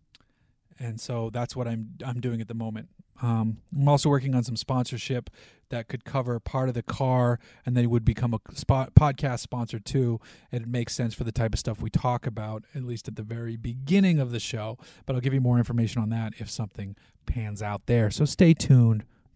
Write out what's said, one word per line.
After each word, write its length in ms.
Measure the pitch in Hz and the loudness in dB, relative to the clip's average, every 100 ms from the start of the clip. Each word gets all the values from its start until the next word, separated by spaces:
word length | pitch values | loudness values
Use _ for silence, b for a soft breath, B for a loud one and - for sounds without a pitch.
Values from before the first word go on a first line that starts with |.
| _ _ _ _ _ _ _ - | _ _ _ _ _ _ _ -12
and 240 | 120 113 | -10 -8
so 300 | - 120 113 | -6 -4 -4
that's 240 | 120 120 131 | -4 -6 -6
what 120 | 120 | -4
I'm, 280 | 113 110 - 131 | -4 -8 -10 -8
I'm 140 | 120 | -4
doing 220 | 123 117 | -4 -4
at 80 | 110 | -6
the 40 | |
moment. 360 | 113 113 110 - _ - - | -6 -6 -8 -12 _ -20 -6
Um, 360 | 120 113 110 113 - 143 | -2 0 0 -4 -6 0
I'm 120 | 139 | 4
also 220 | 143 151 | 4 4
working 260 | 139 135 127 | 2 2 0
on 80 | |
some 120 | 120 113 | -2 -6
sponsorship 720 | - 127 120 117 - 123 - b b b b | -2 -2 -2 -6 -4 -6 -6 b b b b
that 180 | 120 113 | -10 -8
could 160 | 117 | -10
cover 360 | - 135 123 117 | -6 -4 -2 -4
part 280 | - 135 131 | -4 -2 0
of 60 | |
the 80 | 120 | -2
car, 560 | - - 131 127 123 120 B B - | -4 -2 2 4 4 0 B B -2
and 100 | 123 | 2
then 80 | |
it 40 | 120 | 4
would 180 | 120 113 | 4 2
become 280 | 110 123 | 2 -2
a 60 | 113 - - | -2 -6 -10
spot, 400 | - 135 127 - | 0 0 6 6
podcast 440 | 147 135 139 123 | 6 0 -2 -4
sponsor 380 | - 127 117 113 | -6 -6 -4 -6
too. 420 | - 135 120 113 B B B | -2 0 0 -2 B B B
And 120 | 127 | -8
it 60 | 113 | -4
makes 260 | 123 113 - | -4 -4 -2
sense 180 | 117 | -4
for 120 | - 113 | -4 -4
the 60 | |
type 220 | - 113 | 0 0
of 60 | - | 0
stuff 220 | - 110 | -4 -4
we 80 | 117 | -2
talk 360 | - 127 120 131 | 0 0 -2 -4
about, 380 | 110 107 110 - | -6 -8 -8 -10
at 100 | 143 | -10
least 240 | 123 117 - | -6 -8 -8
at 100 | 113 | -10
the 60 | |
very 320 | 107 117 117 117 | -8 -8 -6 -6
beginning 640 | 120 127 135 196 190 156 | -8 -6 2 4 6 4
of 120 | 127 | 2
the 80 | 117 | -4
show. 380 | - 113 107 120 B B - | -6 -6 -8 -10 B B -4
But 100 | 127 | -2
I'll 60 | |
give 120 | 131 | 0
you 80 | 135 | 2
more 160 | 123 120 | 4 4
information 440 | 110 117 113 120 | 2 0 0 0
on 80 | 110 | -2
that 240 | 113 110 - | -2 -4 -8
if 120 | 104 | -10
something 460 | - 110 - 98 101 b b - | -8 -8 -8 -12 -14 b b -6
pans 360 | 123 107 101 | -4 -4 -6
out 260 | 104 104 - | -6 -6 0
there. 220 | 120 107 | 2 2
So 160 | - 151 | 2 0
stay 280 | - 170 | 6 6
tuned 500 | 165 - 131 117 107 - b b | 6 6 8 8 4 -4 b b